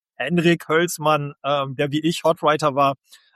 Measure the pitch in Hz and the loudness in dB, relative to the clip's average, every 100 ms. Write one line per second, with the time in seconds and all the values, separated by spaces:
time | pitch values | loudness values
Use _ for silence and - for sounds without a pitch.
0 | _ _ 127 175 170 170 - 156 170 - | _ _ -4 0 2 0 0 0 0 -2
1 | 151 151 143 - 139 143 135 135 143 147 | 0 0 -2 -8 -4 -2 -4 -4 -2 0
2 | 156 170 160 165 151 151 151 135 139 135 | -2 0 0 2 2 2 0 2 0 0
3 | _ - _ | _ -20 _